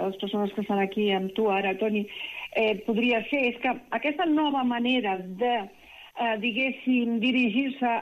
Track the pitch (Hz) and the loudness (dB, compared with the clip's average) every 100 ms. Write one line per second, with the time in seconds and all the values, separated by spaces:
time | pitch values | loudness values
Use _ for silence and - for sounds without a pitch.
0 | 190 190 202 208 202 208 202 202 190 214 | -2 -4 -4 -2 -2 -2 -2 0 0 0
1 | 208 190 190 190 214 196 196 190 214 208 | 2 2 0 0 2 2 0 0 0 0
2 | 202 - - - - - 220 202 - 220 | -2 -8 -10 -10 -6 0 0 0 0 0
3 | 240 226 220 285 247 240 254 254 - 233 | 2 0 0 0 0 0 -4 -4 -6 -4
4 | 302 302 349 302 302 269 247 240 240 254 | -2 0 2 2 2 2 0 2 2 2
5 | 208 190 185 185 247 240 196 - - - | 2 -2 -4 -2 0 0 -2 -14 -20 -20
6 | - - 233 220 233 226 262 262 254 254 | -16 -4 -2 0 -2 0 -2 -2 2 2
7 | 233 233 247 254 240 220 277 262 247 226 | 2 2 2 4 2 2 0 0 0 0